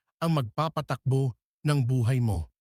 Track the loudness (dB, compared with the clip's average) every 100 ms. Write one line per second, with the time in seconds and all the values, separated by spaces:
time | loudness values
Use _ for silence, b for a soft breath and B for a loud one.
0 | _ -4 0 0 -2 -4 -4 -4 -6 -4
1 | -2 0 0 -4 _ _ 0 2 2 2
2 | 2 2 0 -2 -6 _